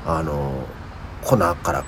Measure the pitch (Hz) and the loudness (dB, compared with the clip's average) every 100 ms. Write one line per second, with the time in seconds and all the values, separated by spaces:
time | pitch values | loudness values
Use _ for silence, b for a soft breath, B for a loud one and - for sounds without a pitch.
0 | - 80 80 73 69 65 64 - - - | -2 0 0 0 -2 -2 -6 -10 -12 -12
1 | - - - 117 175 175 - - | -12 -8 4 4 6 2 0 0